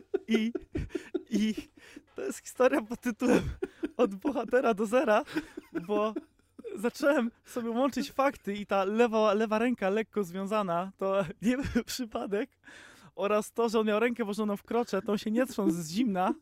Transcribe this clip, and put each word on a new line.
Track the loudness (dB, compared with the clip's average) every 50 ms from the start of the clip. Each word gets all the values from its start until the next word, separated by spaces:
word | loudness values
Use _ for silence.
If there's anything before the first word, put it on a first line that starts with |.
| -2 _ -6 -6 0 0
I, | 2 2 2 0 -4 -6 -8 -8 -6 -6 -6 -6 -8 -10 -8 -8 -8 -8 -4 -2
i | -2 0 0 0 -2 -4 -8 -14 _ -20 -20 -20 -20 -20 -20 _ _
to | -8
jest | -8 -8 -8 -10
historia | -14 -8 0 2 4 4 4 2
pod | -2 -4 -8 -6
tytułem | -4 -6 -2 0 2 4 4 4 2 0 -6 -8 -10 -12 -8 -8 -10 -4 0
„Od | 0 0 0 0
bohatera | -2 -4 -4 -2 -2 -2 0 0 2 2 2 0
do | 0 0
zera”, | 0 2 2 4 4 4 2 2 -2 -4 -6 -8 -8 -10 -18 -14 -10 -10 -8 -4
bo | -2 -2 0 0 -2 -4 -6 -10 -14 _ _ _ _ _ -18 -14 -12 -8
zacząłem | -4 -4 -4 -2 0 2 2 4 4 2 0 -4 _ _
sobie | -10 -8 -6 -4 -2
łączyć | 0 0 0 0 0 -2 -4 -2
fakty | 0 0 0 0 0 -2 -6 -6 -6
i | -4 -2
ta | 0 0 0 2
lewa, | 2 4 4 4 4 4 4 4 4 4
lewa | 2 2 2 2 2
ręka | 2 0 0 0 0 0
lekko | 0 0 -2 -2 -4 -4 -4
związana, | -4 -4 -6 -4 -2 0 0 0 0 0 -2 -2 -4 -6 -4
to | -2 0 2 0 0
<laughs> | -2 -4 -2
nie | 0 0 0
był | 0 -2 -2 -2 -2 -2
przypadek. | -2 -4 -8 -6 -6 -6 -6 -4 -2 -2 -2 -2 -4 _ _ _ -20 -20 -20 -20 -20 -20 -20 -20 -14 _
Oraz | -4 0 2 2 0 0 -2
to, | 0 0 0 2
że | 2 2
on | 2
miał | 2 2 2
rękę | 2 2 0 -2 -4
włożoną | -4 -2 -2 -2 -2 -2
w | -4
krocze, | -4 -2 0 0 0 0 -2 -2
to | 0 0
on | -2 -2
się | 0 0
nie | 2 2 0
trząsł | 0 0 0 0 2 0
z | 0 -4 -4
zimna, | -2 0 0 0 0 0 0 0 0 -2